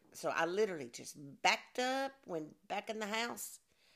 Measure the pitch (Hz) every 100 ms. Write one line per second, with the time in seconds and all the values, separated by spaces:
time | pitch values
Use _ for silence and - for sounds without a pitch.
0 | - - 160 95 165 190 214 165 120 -
1 | - - 143 135 180 214 - - 254 269
2 | 269 - - 170 156 - - 196 214 220
3 | 208 220 240 - - - _ _ _